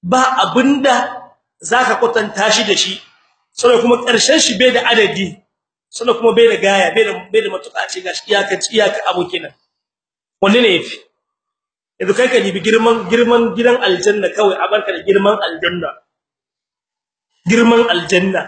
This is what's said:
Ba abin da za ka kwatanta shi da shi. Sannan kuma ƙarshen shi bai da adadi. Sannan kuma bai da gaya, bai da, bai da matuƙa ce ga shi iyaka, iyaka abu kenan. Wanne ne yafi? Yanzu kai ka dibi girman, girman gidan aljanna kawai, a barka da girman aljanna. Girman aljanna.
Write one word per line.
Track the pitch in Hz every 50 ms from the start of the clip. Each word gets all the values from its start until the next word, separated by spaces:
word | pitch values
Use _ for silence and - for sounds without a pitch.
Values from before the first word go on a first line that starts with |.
| -
Ba | 175 240 254 262 254 254 - 196
abin | 185 - 240 254 269 285 277 262
da | 269 247 - - - - - - - _ _ _ _ _ _
za | - - 233 247 254
ka | 247 214
kwatanta | - 240 226 233 226 208 208 - 196 202 220
shi | 214 226 220
da | 202 190
shi. | - - 190 190 - - _ _ _ _ _ _ _ _ _ _
Sannan | - - 240 247 233
kuma | 233 240 240 240 -
ƙarshen | 196 220 214 - - 294 320
shi | - - 233 185
bai | 254 254
da | - 240 -
adadi. | 233 233 220 208 190 - 190 196 170 - _ _ _ _ _ _ _ _ _ _ _
Sannan | - - 233 247 226 233
kuma | 226 226 202
bai | 226 233 226
da | 208
gaya, | 180 180 196 196 196 185 170
bai | - 226 220
da, | 208 185 180 - -
bai | 196 220
da | 202 196
matuƙa | 185 - - - _ 190 - -
ce | - - 180
ga | -
shi | - - - -
iyaka, | 208 202 202 - 190 185 - -
iyaka | 233 214 208 143 - - - 190
abu | 180 180 175 175
kenan. | 180 170 160 139 _ _ _ _ _ _ _ _ _ _ _ _ _ _ _ _ _ _
Wanne | 196 196 208 247
ne | 247 214 185
yafi? | 165 - - - - - _ _ _ _ _ _ _ _ _ _ _ _ _ _ _ _ _ _ _
Yanzu | 190 185 196
kai | - 254 254
ka | 254 233
dibi | 190 196 180 190
girman, | 165 214 214 226 226 233 226 226 190 175
girman | 220 240 240 233 240 233 233 226 185
gidan | 214 233 240 240 247
aljanna | 202 196 185 175 180 208 202 208 196 175 -
kawai, | 202 214 196
a | 185 - 175 190
barka | 208 214 - 202
da | 185 165
girman | - 190 196 202 196 202 214 208
aljanna. | 208 170 170 160 175 170 175 175 160 147 - - _ _ _ _ _ _ _ _ _ _ _ _ _ _ _ _ _ _ _ _ _ _ _ _ _ _ _ _ _ 170
Girman | 214 240 233 233 240 233 233 233
aljanna. | 175 175 170 - 190 180 185 190 185 170 143